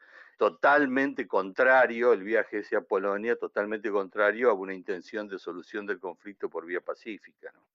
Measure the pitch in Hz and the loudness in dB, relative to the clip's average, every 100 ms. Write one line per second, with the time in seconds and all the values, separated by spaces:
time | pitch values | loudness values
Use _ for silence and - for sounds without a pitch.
0 | _ - - - 107 - 143 147 139 131 | _ -20 -14 0 0 2 4 4 4 0
1 | 139 131 - 104 95 95 131 131 120 117 | -2 -4 -2 -2 -2 2 6 6 6 4
2 | 123 104 98 110 101 107 - 120 - 98 | 4 4 2 0 0 -4 -2 -2 0 -2
3 | 98 101 113 117 87 - 104 107 107 101 | 0 -2 -2 -2 -2 -4 -4 -4 -2 -2
4 | 95 104 104 110 123 98 95 95 90 92 | -2 0 0 4 2 2 -2 -8 -8 -8
5 | - 110 104 95 - 85 - 104 101 95 | -6 -10 -8 -10 -10 -12 -10 -10 -6 -8
6 | 92 82 101 98 95 82 82 90 - 78 | -8 -12 -16 -10 -8 -8 -6 -8 -6 -10
7 | - 98 - _ - _ _ | -10 -14 -16 _ -20 _ _